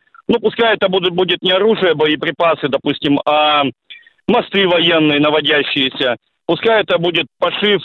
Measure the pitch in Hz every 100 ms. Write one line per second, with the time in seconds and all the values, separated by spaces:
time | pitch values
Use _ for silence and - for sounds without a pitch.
0 | _ - - 233 220 - 226 208 190 190
1 | 180 175 180 165 185 185 214 202 180 151
2 | 151 151 160 143 170 151 143 131 147 143
3 | 151 143 - 151 151 147 139 - _ -
4 | - _ - 233 - 196 185 175 170 165
5 | 156 147 151 156 147 147 135 143 131 123
6 | 131 113 _ _ - 165 226 220 - 175
7 | 170 165 156 _ 180 - 208 196